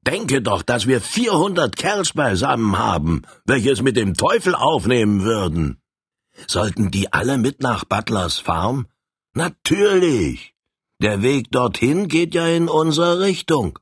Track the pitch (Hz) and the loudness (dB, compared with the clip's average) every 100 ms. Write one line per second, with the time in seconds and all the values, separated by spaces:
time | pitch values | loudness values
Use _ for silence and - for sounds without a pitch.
0 | - 180 196 135 110 95 - 120 104 127 | -2 -4 -2 -2 0 -2 0 -2 2 0
1 | - - 233 180 196 180 147 - - 415 | 0 -2 0 2 2 0 -2 -2 -2 -2
2 | 381 - 135 95 135 127 110 92 110 87 | -2 -2 0 0 0 0 0 0 0 0
3 | 78 82 - - - 131 117 135 135 120 | 0 -2 -4 -12 0 0 2 2 2 2
4 | 101 82 123 214 185 175 135 156 104 123 | 0 0 0 2 0 0 0 0 0 2
5 | 107 101 98 110 92 82 73 60 _ _ | 2 2 0 0 0 -2 -4 -6 _ _
6 | _ _ _ - - - 104 90 101 98 | _ _ _ -20 -6 -2 -2 0 -2 0
7 | 98 - 113 139 120 - 131 104 - 98 | -2 -2 0 0 0 0 -2 -2 -2 -4
8 | 107 104 90 - - 82 95 131 123 _ | -2 -2 -2 -4 -4 -2 -2 -4 -8 _
9 | _ _ _ - 170 - - 151 202 190 | _ _ _ -6 -6 -6 -4 2 4 4
10 | 175 127 78 - - _ _ _ _ _ | 4 2 0 -4 -12 _ _ _ _ _
11 | 104 101 117 139 117 - 120 - 120 165 | -2 2 2 0 0 0 0 0 0 0
12 | 196 160 170 170 165 170 170 156 160 151 | 0 0 0 0 0 0 2 2 2 2
13 | 175 175 196 180 - 151 95 - | 2 2 0 0 0 0 0 -6